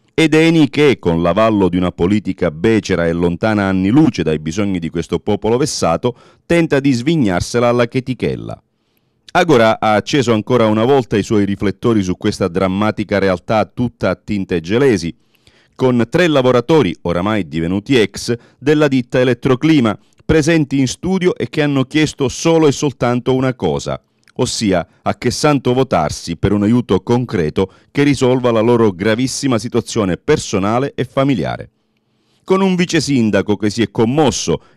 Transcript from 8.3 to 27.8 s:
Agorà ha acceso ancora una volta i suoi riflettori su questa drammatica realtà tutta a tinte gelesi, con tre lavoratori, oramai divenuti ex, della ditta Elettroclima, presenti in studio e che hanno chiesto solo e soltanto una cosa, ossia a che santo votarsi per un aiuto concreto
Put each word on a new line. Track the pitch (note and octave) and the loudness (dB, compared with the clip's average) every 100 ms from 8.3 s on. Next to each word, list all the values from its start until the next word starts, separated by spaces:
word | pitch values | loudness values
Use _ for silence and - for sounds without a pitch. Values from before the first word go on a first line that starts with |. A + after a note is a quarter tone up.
| B1 A1 - _ _ _ _ _ _ _ | -6 -10 -16 _ _ _ _ _ _ _
Agorà | F3 F3 B2+ A2 - | -2 2 4 4 2
ha | A2 | 0
acceso | G#2+ - D3+ A#2+ | 0 0 -2 0
ancora | G#2+ - B2 A2 | 0 0 2 2
una | A2 | 2
volta | A#2 C#3 A#2 G#2+ | 2 2 2 -2
i | |
suoi | F#2 G#2+ | 0 0
riflettori | G2 G2 G#2 - A#2+ A2 | 0 -2 -4 -2 0 0
su | F#2 F2+ | 0 -2
questa | G#2+ - F#2+ | -2 -2 -2
drammatica | F2 F#2+ F#2+ G#2+ G#2 G2 G2+ | -2 -2 0 -2 -2 -2 0
realtà | F#2+ F2+ - A2+ | 0 -2 -2 -2
tutta | F#2+ - B2 - G2+ | -2 -4 -6 -4 -4
a | F2 | -4
tinte | - G#2 F#2 F2+ | -4 -6 -4 -4
gelesi, | E2 A2+ C#3 G2 E2 - _ _ _ _ _ - | -2 0 2 2 -2 -10 _ _ _ _ _ -4
con | C3 B2 A2+ | 0 0 0
tre | E3 F3+ | 0 2
lavoratori, | C#3+ B2+ B2 - D#3+ F#2+ - | 2 2 2 2 2 2 -4
oramai | F2 E2+ G2+ A2 D#2+ | -6 -4 -2 -2 -4
divenuti | D#2 E2 G2 G2+ C3 | -4 -2 -4 0 0
ex, | G2+ - - A#2+ _ - | 0 -4 -8 -8 _ -6
della | B2+ D3+ D3 | 0 2 2
ditta | C3 A#2+ C3 | 0 -2 0
Elettroclima, | B2+ A#2+ - B2+ D#3 D#3 A2+ F#2+ _ _ | 0 0 0 0 2 2 2 -2 _ _
presenti | - D#3 C#3+ E3 D3 C#3 | 0 0 2 2 0 0
in | B2+ | -2
studio | - F3 F#3+ F3 - | -4 -4 0 -2 -2
e | A#2 | -6
che | - | -2
hanno | D3 C#3 | -2 -2
chiesto | B2+ D#3 D3+ - C3 | -2 -2 -2 -2 -6
solo | - E3 E3 D#3 | -2 0 2 2
e | |
soltanto | C3 D3 - A#2+ B2 B2 | 0 -4 -2 -2 -2 0
una | C3 C3 | 0 0
cosa, | B2+ F2+ C#2+ C#2+ C2+ _ _ _ - | -2 -4 -4 -6 -10 _ _ _ -4
ossia | B2 - G#2+ F2+ - _ | -4 -2 0 0 -2 _
a | - G2 | -6 -4
che | B2 | -4
santo | - D3+ C#3+ B2 | 0 0 0 0
votarsi | B2 C3 F2+ D2+ - - E2+ | 0 0 0 -2 -6 -10 -4
per | G2 | -2
un | G#2 | 0
aiuto | G2+ B2 A2 F#2+ | 2 0 0 -2
concreto | - B2 B2 A2 D#2 E2+ F#2+ _ | 0 -2 -2 -4 -4 -2 -4 _